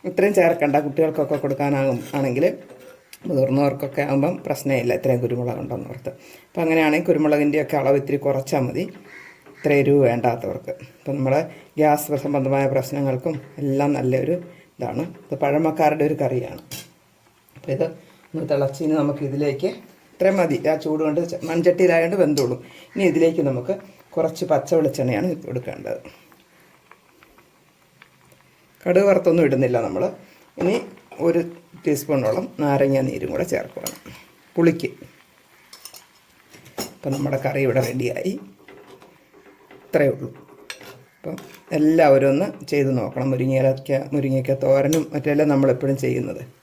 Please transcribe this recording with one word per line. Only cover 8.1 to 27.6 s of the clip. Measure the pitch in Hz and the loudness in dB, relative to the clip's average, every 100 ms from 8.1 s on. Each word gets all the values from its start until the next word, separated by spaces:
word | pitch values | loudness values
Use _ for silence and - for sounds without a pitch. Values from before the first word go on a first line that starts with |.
| 139 139 | -2 0
കുറച്ചാൽ | 135 135 151 123 | -2 -2 -2 0
മതി, | - 190 - - - - - - - | -4 -6 -10 -20 -20 -20 -20 -20 -6
ഇത്ര | 151 143 | 2 4
എരിവ് | 139 143 127 | 4 6 4
വേണ്ടാത്തവർക്ക്. | 120 120 117 98 85 - - - - | 2 0 -2 -6 -8 -10 -14 -14 -12
അപ്പം | - 139 | -8 -2
നമ്മുടെ | 131 143 165 - - - | 2 0 0 -12 -12 2
ഗ്യാസ് | 151 147 - 143 143 | 4 4 0 -4 -2
സംബന്ധമായ | 143 131 139 135 | 0 0 0 2
പ്രശ്നങ്ങൾക്കും | 135 123 143 135 131 165 143 - - | 0 -2 -4 -2 -2 -4 -6 -10 -6
എല്ലാം | 143 135 143 135 | -2 0 0 0
നല്ലൊരു | 127 131 151 175 - - _ - | 0 0 0 -4 -6 -20 _ -10
ഇതാണ്. | 117 117 - - - | -6 -6 -8 -10 -10
ഇത് | 139 | -4
പഴമക്കാരുടെ | 143 147 160 156 156 151 151 | 0 2 0 2 2 2 0
ഒരു | 156 | 0
കറിയാണ്. | 131 127 - - - - - _ _ _ _ _ _ - | -2 -2 -6 -14 -14 -16 -16 _ _ _ _ _ _ -14
അപ്പം | - 131 | -6 -2
ഇത് | 165 - - _ _ | -2 -4 -20 _ _
ഒന്ന് | 156 139 | -8 -2
തിളച്ച് | 139 135 - 156 | 0 0 -2 -2
ഇനി | 156 | 0
നമുക്ക് | 143 139 143 | 0 -2 -4
ഇതിലേക്ക് | 143 147 135 185 - - - _ | -2 -2 -2 -4 -6 -18 -20 _
ഇത്രയും | _ 190 190 | _ 2 2
മതി, | 165 135 147 | 0 0 0
ആ | 156 | 0
ചൂട് | 156 156 156 | -2 -2 0
കൊണ്ട് | 151 170 | 0 -2
ച-, | 170 165 | -6 -4
മൺചട്ടിയിലായതുകൊണ്ട് | 170 170 175 180 165 170 190 | 2 2 4 4 4 2 2
വെന്തോളും. | 151 143 123 123 - - - | 2 2 0 -2 -10 -20 -12
ഇനി | - 185 | 0 2
ഇതിലേക്ക് | 151 165 165 143 | 4 2 2 -2
നമുക്ക് | 123 120 196 - - _ - | -2 -4 -6 -8 -20 _ -2
കുറച്ച് | 160 - 180 | -2 -2 -2
പച്ച | 151 - 165 | -2 2 2
വെളിച്ചെണ്ണയാണ് | 151 - 127 107 185 | 2 0 -2 0 -2
ഇത് | - - | -4 -6
കൊടുക്കേണ്ടത്. | 127 - - 52 - - - _ _ _ _ _ _ _ - _ _ - _ _ _ | -8 -8 -12 -8 -10 -10 -20 _ _ _ _ _ _ _ -20 _ _ -20 _ _ _